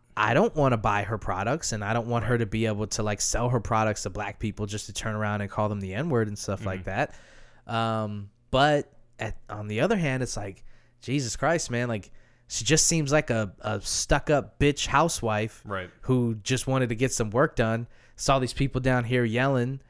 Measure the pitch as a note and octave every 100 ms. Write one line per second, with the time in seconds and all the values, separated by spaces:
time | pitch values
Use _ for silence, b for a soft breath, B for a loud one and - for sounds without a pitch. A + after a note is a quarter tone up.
0 | _ - G#2+ B2 A3+ D#3 C#3 A#2 G#2+ G2+
1 | G2+ A2+ - F#2 G2+ C#3+ - A2 G2+ A#2
2 | A2+ A#2 G#2+ A#2+ A2 A2 A2 G#2 G#2+ -
3 | G#2+ G#2 - G#2 A#2+ B2 - A2 A2 G#2
4 | G2+ F#2 G#2 G2+ G#2+ G2 G#2 G#2 - G2
5 | - G#2+ G#2+ G#2 G2 - G#2+ G#2 F#2+ F#2+
6 | E3 B2 G#2+ G#2 - G2 G2 F#2+ F#2+ G2
7 | C#3+ B B B B B B A2+ A2+ A2
8 | G#2+ G#2 G2+ _ - C3 D3 D3 - -
9 | - - A2 - - G#2 G#2 G#2+ E3 A3
10 | D#3 C3 B2 - G#2 F#2+ - b b b
11 | - C#3 B2 - C#3 E3+ - A#2+ B2 A2
12 | - b b b b - G#2+ D#3 - E3
13 | C#3+ D3+ D3 A#2 G#2 - A2 G#2+ - -
14 | - D3 - D3 G#2+ - C#3+ C#3+ - C#3
15 | E3 - A2+ G#2+ A2 - - G2 F2+ -
16 | - B2+ A#2+ A2 - C3 - C3 B2 A2
17 | C3 - A2 G#2+ D#3 - A2+ A2+ A#2+ b
18 | b b - C3+ B2+ - C#3 B2+ B2+ B2+
19 | A#2 B2+ A#2+ A2+ C3+ C3 A#2+ C3+ -